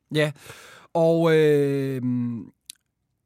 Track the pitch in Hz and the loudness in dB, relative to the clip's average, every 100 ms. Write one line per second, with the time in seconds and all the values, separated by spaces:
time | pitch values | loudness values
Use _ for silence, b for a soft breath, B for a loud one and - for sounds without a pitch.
0 | _ 151 151 B B B B B B 170 | _ -4 -4 B B B B B B 0
1 | 165 165 165 156 151 143 139 139 135 131 | 2 2 2 4 4 2 0 -2 -4 -4
2 | 123 123 120 117 - _ - - _ _ | -4 -4 -4 -8 -14 _ -20 -20 _ _
3 | _ _ | _ _